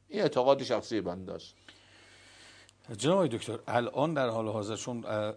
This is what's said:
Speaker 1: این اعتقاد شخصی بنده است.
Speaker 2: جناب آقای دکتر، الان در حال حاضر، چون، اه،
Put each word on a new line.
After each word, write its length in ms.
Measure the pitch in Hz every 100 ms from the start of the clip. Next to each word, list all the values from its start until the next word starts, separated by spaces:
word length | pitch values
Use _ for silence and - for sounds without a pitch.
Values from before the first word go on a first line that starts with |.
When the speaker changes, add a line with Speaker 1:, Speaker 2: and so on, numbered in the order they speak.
| -
Speaker 1:
این 140 | -
اعتقاد 420 | 175 131 127 135
شخصی 380 | 120 110 - 110
بنده 320 | 90 90 92
است. 200 | 85 - - - - - - - - - - - - - - - 107
Speaker 2:
جناب 180 | 131 190
آقای 140 | 160
دکتر، 300 | 113 - 113 -
الان 460 | 117 120 - 151
در 160 | 147 127
حال 180 | 113 110
حاضر، 280 | 107 104 104
چون، 300 | - 120 110
اه، 280 | 107 107